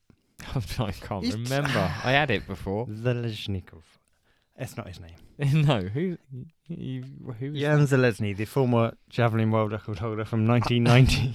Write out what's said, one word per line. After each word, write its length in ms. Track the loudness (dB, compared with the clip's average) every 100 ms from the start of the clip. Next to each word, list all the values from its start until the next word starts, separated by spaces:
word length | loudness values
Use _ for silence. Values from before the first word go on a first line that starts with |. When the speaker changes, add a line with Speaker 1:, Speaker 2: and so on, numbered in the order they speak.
| _ _
Speaker 1:
<laughs> 360 | _ -20 -8 -6 -4 -4
I 140 | -4
can't 320 | -6 -8 -6
Speaker 2:
He's 100 | -4
Speaker 1:
remember. 580 | -6 -4 -2 0 0 -2 -2
I 80 | 0
had 180 | 0 2
it 160 | -2 -4
before. 400 | -10 -6 -6 -8
<laughs> 20 |
Speaker 2:
Zelezhnikov. 960 | -6 -4 -2 -4 -8 -6 -8 -8 -20 _ _ _ _ _ _ _ -14
That's 180 | -12 -12
not 100 | -14
his 140 | -16
name. 640 | -18 -20 -20 -6 0 2
Speaker 1:
No, 160 | 2 2
who, 380 | 0 -4 -6 -6 _ -18 -18 _ _
he, 340 | -12 -10 -10 -12 -16 -14 -10
who 120 | -8
was 80 | -4
Speaker 2:
Jan 200 | 2 4
Speaker 1:
that? 80 | 6
Speaker 2:
Zelezny, 480 | 6 4 2 -2 -4
the 80 |
former 480 | -2 0 4 4 2 -2 _
javelin 420 | 0 2 2 2
world 220 | 2 0
record 260 | -4 -8 -8
holder 260 | -6 -6
from 220 | -4 0 4
nineteen 380 | 4 2 2
ninety. 500 | 6 8 8 4 0